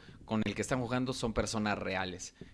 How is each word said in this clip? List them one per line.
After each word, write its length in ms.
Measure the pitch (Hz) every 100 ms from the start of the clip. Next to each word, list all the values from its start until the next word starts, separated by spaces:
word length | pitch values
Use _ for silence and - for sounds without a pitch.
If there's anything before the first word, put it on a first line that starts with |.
| - -
con 180 | - 110
el 100 | 107
que 80 | 98
están 180 | 101 131
jugando 320 | 117 127 127
son 200 | 123 117
personas 440 | 110 104 110 104 98
reales. 560 | 92 95 92 92 - - -